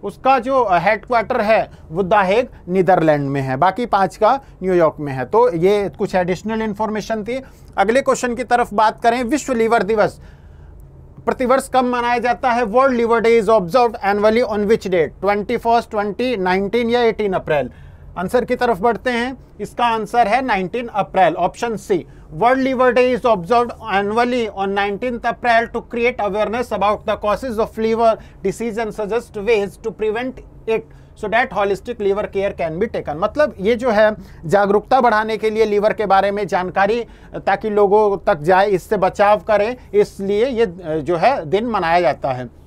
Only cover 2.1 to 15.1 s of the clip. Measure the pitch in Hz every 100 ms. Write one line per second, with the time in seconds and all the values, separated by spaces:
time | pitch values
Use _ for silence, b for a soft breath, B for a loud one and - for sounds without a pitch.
2.1 | 208 185 208 254 B - 185 175 180 160
3.1 | 147 139 139 135 131 175 185 240 202 190
4.1 | - 214 262 b b 185 180 160 - 147
5.1 | 135 127 214 247 165 180 208 196 - 196
6.1 | 190 180 180 208 220 220 196 220 214 202
7.1 | 220 208 254 262 B B - 196 247 269
8.1 | 254 254 233 247 240 240 208 220 220 233
9.1 | 233 240 285 - 240 226 233 190 220 180
10.1 | - b b b b b b - - -
11.1 | - - 220 254 269 262 254 254 247 240
12.1 | 240 233 240 262 233 240 226 269 247 233
13.1 | 233 220 233 196 220 180 254 240 214 196
14.1 | 208 208 220 247 208 208 226 208 180 147